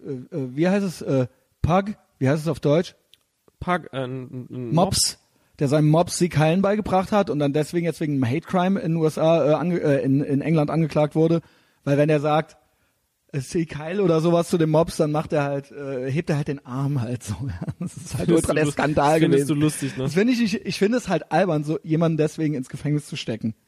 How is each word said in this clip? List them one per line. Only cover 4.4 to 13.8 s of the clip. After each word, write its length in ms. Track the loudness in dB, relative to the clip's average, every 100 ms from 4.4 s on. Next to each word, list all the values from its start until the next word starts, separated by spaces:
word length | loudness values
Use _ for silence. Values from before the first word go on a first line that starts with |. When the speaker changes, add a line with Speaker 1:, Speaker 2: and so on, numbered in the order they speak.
| -12
Speaker 2:
ein 240 | -10 -2
Speaker 1:
Mops, 440 | 2 2 2 -2 -4 _ _ _ -4
der 100 | 0
seinem 200 | 2 4
Mops 260 | 4 2 0
Sieg 200 | 0 2
Heilen 240 | 2 2
beigebracht 500 | 2 0 0 0 2
hat 160 | 0 0
und 80 | 0
dann 140 | 0
deswegen 320 | 0 -2 -2
jetzt 160 | -4 -2
wegen 140 | -2
einem 100 | 0
Hate 220 | 0 -2 -2
Crime 340 | 0 0 0
in 120 | -2
den 40 | 0
U 40 | 0
S 120 | 2
A, 260 | 2 4 4
äh, 40 |
ange-, 260 | 2 0 0
äh, 200 | 2 2
in, 200 | 2 2
in 180 | 2 0
England 300 | 2 2 2
angeklagt 440 | 0 0 0 0
wurde, 280 | 2 2 2 -2 _ _ _
weil 140 | 0 2
wenn 100 | 4
er 120 | 2
sagt, 360 | 2 0 -2 _ _ _ _ _ _ _ _
äh, 80 | -8
„Sieg 360 | -4 -4 -4
Heil“ 240 | -6